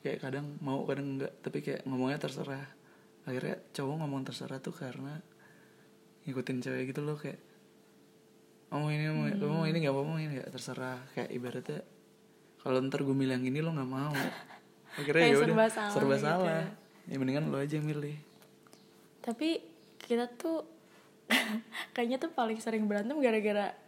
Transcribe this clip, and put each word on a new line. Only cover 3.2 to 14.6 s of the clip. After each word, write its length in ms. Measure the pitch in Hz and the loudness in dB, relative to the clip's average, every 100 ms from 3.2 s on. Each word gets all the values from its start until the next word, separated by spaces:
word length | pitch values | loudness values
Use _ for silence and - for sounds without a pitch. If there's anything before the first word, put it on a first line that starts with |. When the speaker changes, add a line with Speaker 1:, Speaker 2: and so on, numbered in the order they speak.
Speaker 1:
Akhirnya 380 | - 127 - - - | -6 -4 -2 -6 -8
cowok 240 | - 139 156 | -6 -4 -2
ngomong 240 | 151 135 | -2 -2
terserah 340 | 135 120 127 131 | -4 -8 -8 -6
tuh 140 | - | -8
karena 480 | 139 131 131 135 151 - - - - - - - - - - | -8 -8 -8 -8 -10 -14 -20 -20 -20 -20 -20 -20 -20 -20 -14
ngikutin 340 | - 131 127 131 | -8 -6 -2 -4
cewek 240 | 127 127 131 | -2 -4 -4
gitu 120 | 135 | -4
loh, 140 | 147 | -4
kayak, 220 | 151 147 135 - - - - - - - - - - - - - | -4 -8 -10 -18 -20 -20 -20 -20 -20 -20 -20 -20 -20 -20 -20 -6
"Kamu 200 | 143 151 | -2 0
ini 160 | 151 156 | 2 2
mau, 160 | 156 | 2
Speaker 2:
Hmm. 120 | 147 - | 2 2
Speaker 1:
kamu 160 | 147 | 2
mau 140 | 160 165 | 2 2
ini 120 | - | 4
nggak, 160 | 147 | 2
mau 220 | 135 143 160 | 2 0 -2
ini 160 | 156 | -2
nggak, 180 | 135 - | -4 -6
terserah." 480 | 123 127 127 127 127 131 | -10 -8 -6 -6 -8 -8
Kayak 180 | - - | -6 -4
ibaratnya, 480 | 123 123 127 123 147 - - - - - - - - | -4 -4 -6 -6 -8 -8 -18 -20 -20 -20 -20 -20 -10
"Kalau 200 | 135 131 | 2 2
ntar 200 | 135 139 | 4 0
gue 140 | 139 | 2
milih 200 | 135 131 | 4 4
yang 120 | 127 127 | 2 2
ini 120 | 139 | 0
lo 100 | 160 | 0
nggak 200 | 156 127 | 0 -2
mau." 200 | 131 147 | -2 0
Speaker 2:
<laughs> 840 | 143 131 - - - | 0 -2 -4 -16 -20